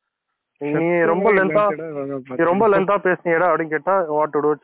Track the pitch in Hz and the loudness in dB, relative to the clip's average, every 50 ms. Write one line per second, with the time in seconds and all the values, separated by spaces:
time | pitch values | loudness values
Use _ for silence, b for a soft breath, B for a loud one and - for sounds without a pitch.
0 | _ _ _ _ _ _ _ _ _ _ _ _ 147 147 147 156 165 170 175 170 | _ _ _ _ _ _ _ _ _ _ _ _ -6 -4 -2 -2 0 0 2 2
1 | 165 160 170 180 202 208 202 190 190 190 156 208 208 202 156 151 160 160 151 143 | 2 2 0 2 2 2 2 2 2 2 0 0 0 0 -2 -4 -10 -10 -8 -8
2 | 139 139 139 135 127 131 127 139 165 170 180 202 226 220 196 196 190 190 202 196 | -8 -8 -8 -10 -10 -8 -2 0 0 2 2 2 2 2 2 2 2 0 -2 0
3 | 180 185 175 - - 175 165 165 180 175 156 156 165 151 156 151 143 185 196 196 | 0 0 -2 0 0 0 0 2 2 2 2 0 -2 -4 -4 -4 -2 0 0 0
4 | 175 151 151 151 151 151 147 147 143 151 151 139 | 0 0 0 -2 -2 0 -2 0 0 0 -2 0